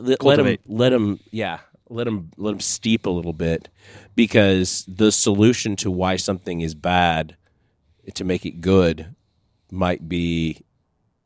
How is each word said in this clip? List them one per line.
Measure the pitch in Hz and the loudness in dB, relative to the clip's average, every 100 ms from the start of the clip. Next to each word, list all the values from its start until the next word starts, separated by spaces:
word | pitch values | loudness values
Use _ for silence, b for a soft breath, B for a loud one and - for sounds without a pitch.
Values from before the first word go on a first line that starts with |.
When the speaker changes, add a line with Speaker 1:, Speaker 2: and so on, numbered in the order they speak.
| 123 131 | 0 2
Speaker 1:
let | 139 147 | 4 4
'em, | |
Speaker 2:
cultivate. | 131 104 | 2 -2
Speaker 1:
let | - 110 127 | -4 0 2
'em, | 123 104 98 _ | 2 0 -4 _
yeah, | 110 98 82 - _ - | -8 -6 -8 -14 _ -14
let | 117 120 | -8 -6
'em, | 104 82 - | -6 -8 -8
let | 104 | -6
'em | 98 | -4
steep | - - 113 110 | -4 -2 0 0
a | 101 | 0
little | 87 85 | -4 -4
bit, | 80 82 82 - B B B B | -4 -2 -4 -6 B B B B
because | - 113 117 98 95 92 - - | 0 2 4 4 4 0 -4 -6
the | 92 110 | 2 2
solution | - 117 101 113 117 110 98 | 4 2 4 4 4 -2 -4
to | 98 | -4
why | 90 92 | -2 -2
something | 92 - 95 - 85 | -2 -4 -6 -6 -6
is | 82 | -6
bad | 76 87 90 85 80 80 - _ _ _ _ _ _ - | -6 -2 2 2 0 -4 -12 _ _ _ _ _ _ -14
to | - | -8
make | 92 90 | -4 -4
it | 85 85 | -6 -4
good | 90 95 87 80 80 - _ _ _ _ _ | 2 4 4 0 -8 -20 _ _ _ _ _
might | 92 90 - 80 | -4 -4 -4 -4
be | 87 85 85 82 76 _ _ _ _ _ _ | -4 -2 -2 -2 -6 _ _ _ _ _ _